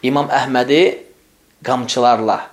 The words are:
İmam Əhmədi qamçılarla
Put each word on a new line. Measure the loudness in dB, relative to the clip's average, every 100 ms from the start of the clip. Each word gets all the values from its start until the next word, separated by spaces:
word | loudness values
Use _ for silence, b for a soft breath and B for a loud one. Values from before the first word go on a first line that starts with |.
İmam | 0 -2 0
Əhmədi | -2 0 -2 2 4 2 0 -16 _ _ _ _ _
qamçılarla | -6 -4 -4 0 2 2 0 -4 -6